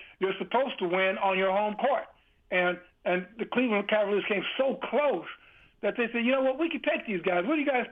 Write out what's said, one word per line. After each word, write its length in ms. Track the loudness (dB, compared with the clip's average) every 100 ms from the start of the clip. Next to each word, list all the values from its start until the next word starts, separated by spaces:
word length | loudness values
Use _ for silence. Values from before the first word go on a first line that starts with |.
| -10 -4
you're 140 | -2 -2
supposed 400 | 0 0 0 -2
to 80 | -2
win 300 | 0 0 2
on 200 | 0 2
your 140 | 2
home 240 | 2 0 0
court." 280 | 0 0 -4 -16 _ _ _
And, 260 | 0 2 0 -6 _
and 220 | -2 -2 -2 -8
the 80 | -4
Cleveland 440 | 0 2 0 0
Cavaliers 340 | 0 2 0 0
came 140 | -2 -2 -2
so 220 | 0 -2 -2
close 360 | 0 2 0 -4 -16 -20 -20 -20 _
that 140 | -4 -2
they 120 | -2
said, 140 | 0 2
"You 60 |
know 80 | 2
what? 180 | 2 0
We 100 | -2
can 120 | -2
take 240 | -2 -2 -2
these 140 | -4
guys. 240 | 0 0 2
What 100 | 0
do 60 |
you 60 | 0
guys 180 | 0 0